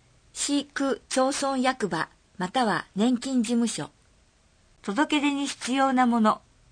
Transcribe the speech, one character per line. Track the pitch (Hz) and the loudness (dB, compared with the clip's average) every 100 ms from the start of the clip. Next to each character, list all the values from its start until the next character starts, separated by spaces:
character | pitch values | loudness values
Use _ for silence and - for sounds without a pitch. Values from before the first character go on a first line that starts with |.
| _ _ _ | _ _ _
市 | - - 285 277 | -8 -4 -2 -4
区 | - 277 - - | -4 -4 -4 -2
町 | 262 262 | 0 0
村 | 285 277 269 | 0 -2 0
役 | 262 262 196 | 0 0 -2
場、 | 160 - _ _ - | -4 -6 _ _ -8
ま | 185 | -4
た | 262 226 | 0 0
は | 170 - | 0 -4
年 | 185 240 240 | 0 0 0
金 | 269 254 | 0 -2
事 | 220 | 0
務 | 240 226 | 0 0
所。 | - 143 _ _ _ _ _ _ _ _ _ | -4 -10 _ _ _ _ _ _ _ _ _
届 | - 208 302 302 | -4 -2 0 0
け | |
出 | 285 | 0
に | 277 277 | -2 -4
必 | - - | -6 -4
要 | 269 269 | 0 2
な | 254 247 | 4 4
も | 233 | 4
の、 | 214 - _ _ _ | 2 0 _ _ _